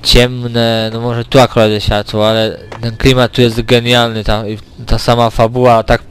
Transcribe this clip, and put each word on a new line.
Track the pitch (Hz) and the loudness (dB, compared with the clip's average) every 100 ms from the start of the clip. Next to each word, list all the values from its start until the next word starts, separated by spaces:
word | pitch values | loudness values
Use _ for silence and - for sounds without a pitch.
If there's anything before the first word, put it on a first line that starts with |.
ciemne, | - 123 123 123 120 117 113 113 110 | 4 2 2 -2 -6 -2 0 -2 -4
no | 113 | -6
może | 120 117 117 | -6 -6 0
tu | 135 | 2
akurat | 120 - 107 | 2 2 2
jest | 107 - | 0 -2
światło, | 104 104 107 107 | -2 -2 0 0
ale | 113 110 82 92 - | 0 -2 -6 -14 -10
ten | 117 110 | -10 -2
klimat | 135 127 117 | 0 2 0
tu | - | 2
jest | 120 110 | 0 0
genialny, | 113 120 120 123 117 110 | 0 0 2 0 0 -2
ta, | 101 107 104 | -4 -4 -4
i | 107 - - 117 | -10 -12 -18 -2
ta | 110 | -2
sama | - 120 117 | 2 2 0
fabuła | - 113 123 123 113 | 2 0 2 4 4
tak | 110 120 - | 2 -2 -2